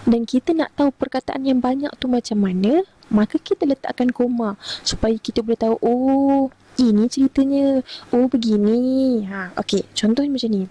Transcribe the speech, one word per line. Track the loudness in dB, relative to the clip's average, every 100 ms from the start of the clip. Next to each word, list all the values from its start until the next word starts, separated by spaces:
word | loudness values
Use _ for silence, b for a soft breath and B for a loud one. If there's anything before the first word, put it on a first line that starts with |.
Dan | 2 0 0
kita | -2 0
nak | -2 -2
tahu | 0 -2
perkataan | 0 -6 -6 -6 -6 0
yang | 0
banyak | 0 -2 -4 -8
tu | -2
macam | -2 0 -2
mana, | 0 2 2 2 0 _ _
maka | 0 0 -2
kita | -4 -2 0
letakkan | -2 -4 -2 -2
koma | 0 -2 0 -4 -6 B B
supaya | -8 -4 -2
kita | -2 -2 -6 -2
boleh | -2
tahu, | 0 0
Oh, | 0 0 2 2 2 2 0 -4 _ 0
ini | 2 4 2
ceritanya. | 2 0 2 0 2 2 0 -2 B B
Oh, | 0 2
begini. | 2 0 2 2 2 0 0 2 0 -2
Ha, | -8 -10 -8
okey, | -2 -2 -4
contohnya | -2 0 2 0
macam | -2 -2
ni. | -2 -4